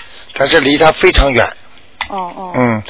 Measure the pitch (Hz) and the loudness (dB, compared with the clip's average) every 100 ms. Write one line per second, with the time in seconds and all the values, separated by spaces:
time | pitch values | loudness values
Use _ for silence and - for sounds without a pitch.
0 | - - - - 135 160 135 143 160 - | -20 -20 -16 -4 2 2 2 4 2 4
1 | 185 - 139 120 104 - - - - - | 2 4 2 2 -2 -4 -20 -20 -20 -16
2 | - 196 175 - 185 175 123 110 110 | -12 -10 -10 -12 -10 -4 -2 -2 -6